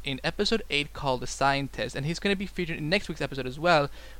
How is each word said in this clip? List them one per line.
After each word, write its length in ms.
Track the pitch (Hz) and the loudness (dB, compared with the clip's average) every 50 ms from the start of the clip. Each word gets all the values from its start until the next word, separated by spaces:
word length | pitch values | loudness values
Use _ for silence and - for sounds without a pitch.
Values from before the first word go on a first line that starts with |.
| - | -4
in 180 | 143 135 131 - | -6 -4 -2 -2
episode 400 | 156 - - 208 - 226 220 - - | -2 0 0 2 2 2 0 0 0
eight 220 | 143 143 147 147 - | 0 0 0 -2 -4
called 280 | - - 139 131 123 | -4 0 0 0 0
The 80 | 127 - | -2 -4
Scientist, 640 | - - 135 139 139 139 139 131 - - 110 127 - | -2 2 4 4 4 2 0 -2 -4 -4 -4 -4 -4
and 100 | 123 135 | -2 -2
he's 140 | 151 170 - | -2 -2 0
gonna 160 | - 202 202 | 0 0 0
be 120 | 190 202 | 0 -2
featured 320 | 180 - - 175 160 165 - | -4 -4 -4 -4 -2 -2 -2
in 120 | 151 151 | 0 0
next 180 | 180 208 - - | 0 0 0 -2
week's 140 | 165 - 143 | -4 -2 -2
episode 240 | 135 139 135 123 | -2 -2 -4 -4
as 140 | 127 127 151 | -4 -4 2
well, 280 | 156 175 170 151 143 139 - - - - - - | 4 6 6 6 6 4 0 -6 -12 -14 -10 -8